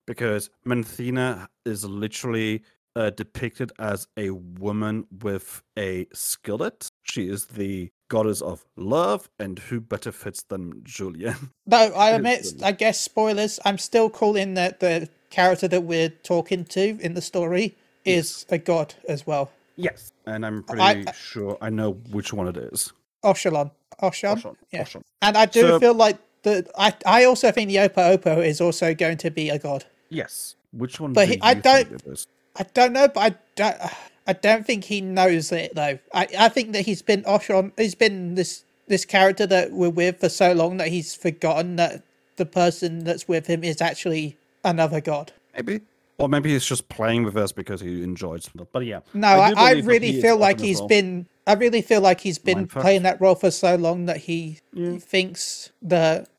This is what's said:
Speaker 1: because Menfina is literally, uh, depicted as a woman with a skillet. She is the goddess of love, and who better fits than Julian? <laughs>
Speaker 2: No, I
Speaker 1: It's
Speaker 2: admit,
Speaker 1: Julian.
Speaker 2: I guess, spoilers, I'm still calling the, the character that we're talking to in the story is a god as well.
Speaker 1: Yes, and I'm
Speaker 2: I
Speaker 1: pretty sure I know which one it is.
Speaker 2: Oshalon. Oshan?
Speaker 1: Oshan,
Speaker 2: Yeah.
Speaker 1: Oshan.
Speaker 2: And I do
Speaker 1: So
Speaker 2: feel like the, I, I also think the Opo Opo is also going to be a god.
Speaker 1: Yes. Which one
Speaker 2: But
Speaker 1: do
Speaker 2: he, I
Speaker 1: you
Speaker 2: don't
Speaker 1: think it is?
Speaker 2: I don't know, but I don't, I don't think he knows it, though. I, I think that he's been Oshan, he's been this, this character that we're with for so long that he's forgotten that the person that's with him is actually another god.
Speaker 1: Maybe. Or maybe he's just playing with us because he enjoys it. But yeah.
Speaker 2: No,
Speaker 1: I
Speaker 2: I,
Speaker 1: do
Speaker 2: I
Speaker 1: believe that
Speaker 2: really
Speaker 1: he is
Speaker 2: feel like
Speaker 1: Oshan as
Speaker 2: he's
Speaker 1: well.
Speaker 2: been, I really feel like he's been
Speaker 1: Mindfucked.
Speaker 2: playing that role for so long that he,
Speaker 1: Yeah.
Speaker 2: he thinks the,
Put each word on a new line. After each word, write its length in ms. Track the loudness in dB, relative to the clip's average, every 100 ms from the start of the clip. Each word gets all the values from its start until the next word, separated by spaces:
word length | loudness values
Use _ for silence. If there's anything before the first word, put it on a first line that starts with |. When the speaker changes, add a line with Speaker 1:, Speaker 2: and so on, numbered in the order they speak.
| -16
Speaker 1:
because 420 | -6 -4 -4 -8 _ -6
Menfina 840 | -4 -6 -10 -6 -4 -4 -6 -14 _ -10
is 180 | -8
literally, 760 | -10 -8 -8 -8 -6 -4 -4 -6 -10 _ _
uh, 160 | -6 -4
depicted 600 | -6 -12 -10 -10 -8 -12 -8
as 280 | -8 -8 -10 -10
a 140 | -8
woman 760 | -8 -14 -12 -8 -6 -6 -6 -10 -12
with 420 | -8 -8 -10 -20 _ -10
a 280 | -8 -8 -10
skillet. 760 | -10 -10 -10 -8 -6 -8 -10 -18 -18
She 260 | -12 -8 -8
is 160 | -8 -10
the 440 | -10 -8 -8 -10 _ -4
goddess 320 | -2 -2 -2
of 240 | -8 -12 _ -14
love, 520 | -4 -2 0 -4 -8 -12
and 200 | -12 -12
who 220 | -10 -10
better 320 | -8 -10 -10
fits 300 | -14 -14 -14 -12
than 320 | -12 -12 -16
Julian? 640 | -18 -12 -12 -8 -8 -8 -12 _
<laughs> 80 | 2
Speaker 2:
No, 100 | 4
I 340 | 4 4 4
Speaker 1:
It's 60 | 4
Speaker 2:
admit, 260 | 2 -2
Speaker 1:
Julian. 200 | -4 -4
Speaker 2:
I 80 | -4
guess, 280 | 0 0 0
spoilers, 580 | -4 -2 0 0 -4 -2 -4
I'm 120 | -4
still 300 | 0 2 2
calling 460 | 2 0 0 -2
the, 220 | -2 -4 -2
the 280 | -2 -2 -4 _ _
character 360 | 2 2 2 0
that 140 | -2
we're 260 | 0 -2 -2
talking 540 | -4 -2 -2 -2 -6 -4
to 320 | -2 -2 -2
in 120 | -6
the 60 | -8
story 560 | -6 -4 -2 -2 -2 -6 _ _ 0
is 400 | 0 0 -8 -6
a 80 | -4
god 360 | 0 -2 -2 -8 -8
as 180 | -8 -4
well. 240 | -4 -4 _ _ -8
Speaker 1:
Yes, 340 | -8 -8 -16 -18 -12
and 180 | -8 -8
I'm 180 | -8 -8
Speaker 2:
I 260 | 0 2
Speaker 1:
pretty 180 | 2 -4 -14
sure 400 | -14 -10 -8 -6
I 100 | -6
know 220 | -4 -4 -6 -8
which 220 | -8 -8
one 160 | -6 -6
it 80 | -8
is. 360 | -10 -8 -10 -12 _ _
Speaker 2:
Oshalon. 460 | 0 0 0 -2 -4 -10 _ -6
Oshan? 340 | -4 -2 -4 -4
Speaker 1:
Oshan, 140 | -6 -18 _
Speaker 2:
Yeah. 120 | -12
Speaker 1:
Oshan. 180 | -12 -14 -20 _
Speaker 2:
And 140 | 2 4
I 100 | 4
do 140 | 6
Speaker 1:
So 180 | 6 8
Speaker 2:
feel 140 | 6
like 240 | 6 4 2 _ _
the, 240 | -2 -2 -2 0
I, 160 | 0 2 4
I 180 | 6
also 260 | 6 6 2
think 180 | 2 0
the 80 | 2
Opo 400 | 2 4 4 4
Opo 260 | 2 2
is 160 | 0 0
also 340 | 0 0 -2
going 220 | 0 -2 -2
to 120 | -6
be 180 | -4 -4
a 80 | -4
god. 260 | -6 -8 -10 _ _
Speaker 1:
Yes. 440 | -10 -10 -12 -16 -18 _
Which 280 | -10 -10 -8
one 120 | -2
Speaker 2:
But 140 | 2 2
Speaker 1:
do 60 |
Speaker 2:
he, 80 | 4
I 120 | 2
Speaker 1:
you 80 | 4
Speaker 2:
don't 260 | 6 6 4
Speaker 1:
think 140 | -6 -16
it 40 |
is? 160 | -16 -18 _ _ -12
Speaker 2:
I 60 | -4
don't 180 | 2 2
know, 160 | 6 4
but 120 | 4
I 160 | 0 -2 _ -2
don't, 200 | -2 -2 -8 -12 -20 _ -6
I 60 |
don't 340 | 0 2 2 0
think 180 | -4
he 160 | -4 -6
knows 500 | -2 2 4 2 0
it, 220 | -4 -4
though. 240 | -4 -4 -4 _
I, 120 | -4 -2 2
I 100 | 2
think 240 | 2 -4
that 120 | -4 -4
he's 160 | -4
been 200 | -2 -2
Oshan, 480 | 0 -2 2 0 0 -2
he's 160 | -4
been 400 | 0 0 0 -4
this, 300 | -4 -4 -8 _ _ -4
this 160 | -4
character 420 | 0 4 4 4 2
that 260 | 2 0
we're 180 | 0 -2
with 300 | 2 0 0
for 80 | -2
so 240 | 2 2
long 240 | 4 0 -2
that 100 | -4
he's 260 | -4 -6
forgotten 640 | -6 -6 -2 -2 -2 -2 0
that 260 | -2 -2 _ _ _ -8
the 100 | -4
person 580 | 2 2 0 -4 -4
that's 220 | -6 -4 -2
with 180 | -4 -2
him 180 | -4
is 160 | -4 -2
actually 560 | -4 -4 -4 -4 -6 -12 _ _
another 360 | -2 0 0 0
god. 320 | -4 -6 -8 _ _
Speaker 1:
Maybe. 260 | -10 -8 -8 -10 _ _ -4
Or 100 | 0
maybe 200 | 0 2
he's 120 | 0
just 240 | -2 -6 -8
playing 360 | -4 0 0
with 120 | 0 -2
us 160 | -2
because 280 | -4 -10 -10
he 220 | -8 -8
enjoys 440 | -8 -8 -10 -10 -14
it. 260 | -18 -10
But 140 | -8 -8
yeah. 140 | -10 -10
Speaker 2:
No, 160 | 0 6
Speaker 1:
I 200 | 8 8
Speaker 2:
I, 20 |
Speaker 1:
do 40 | 8
Speaker 2:
I 100 | 6
Speaker 1:
believe 120 | 6
that 60 | 4
Speaker 2:
really 180 | 2 2
Speaker 1:
he 40 | 2
is 40 |
Speaker 2:
feel 140 | 4 4
like 180 | 4 2
Speaker 1:
Oshan 40 |
as 60 | -2
Speaker 2:
he's 120 | -2
Speaker 1:
well. 100 | 2
Speaker 2:
been, 380 | 2 2 -4 -10 _ 2
I 60 |
really 280 | 4 4 2
feel 180 | 2 4
like 200 | 6 4
he's 180 | 0 -4
been 280 | -2 -2 -2
Speaker 1:
Mindfucked. 120 | 0
Speaker 2:
playing 220 | 2 4
that 180 | 2 4
role 140 | 4
for 160 | 4 2
so 240 | 2 2 2
long 300 | 0 -2 -4
that 100 | -6
he, 420 | -6 -6 -6 -14 _
Speaker 1:
Yeah. 200 | -8 -6
Speaker 2:
he 60 | -8
thinks 720 | -4 -2 -2 -6 -12 -12 -16 _
the, 440 | -2 2 2 0 -6